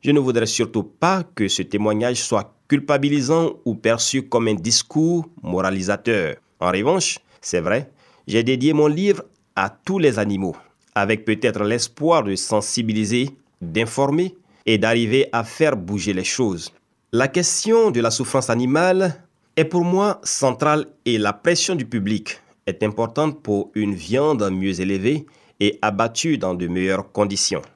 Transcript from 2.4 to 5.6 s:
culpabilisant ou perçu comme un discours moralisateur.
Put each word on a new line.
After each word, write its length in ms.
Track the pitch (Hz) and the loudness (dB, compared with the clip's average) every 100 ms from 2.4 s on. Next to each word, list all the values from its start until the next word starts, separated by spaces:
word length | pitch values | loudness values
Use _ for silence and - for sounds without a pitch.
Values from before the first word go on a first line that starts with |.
| 98 _ _ | -2 _ _
culpabilisant 840 | 143 143 139 143 143 135 160 165 - | -2 2 0 2 0 2 2 0 -2
ou 100 | - | -4
perçu 480 | 104 110 113 - 135 | -2 0 0 0 -2
comme 240 | - 120 113 | 0 0 0
un 80 | |
discours 720 | 107 90 - - 151 160 175 160 - | -2 0 -2 0 0 2 0 -4 -12
moralisateur. 960 | - 92 | -6 -2